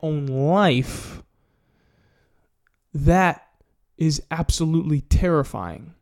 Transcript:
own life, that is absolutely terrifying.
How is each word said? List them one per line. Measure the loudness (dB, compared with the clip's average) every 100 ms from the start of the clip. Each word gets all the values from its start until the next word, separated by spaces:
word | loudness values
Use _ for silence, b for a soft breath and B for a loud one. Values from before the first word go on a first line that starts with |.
own | -4 -4 -4
life, | -2 2 4 4 2 0 -6 -14 -18 -20 _ _ _ _ _ _ _ _ _ _ _ _ _ _ _ _
that | -2 4 4 4 0 _ _ _ _ _ -4
is | -2 -2 -6
absolutely | -4 -2 0 0 0 0 -2
terrifying. | 2 2 2 0 -2 -6 -10 -12 -18 -20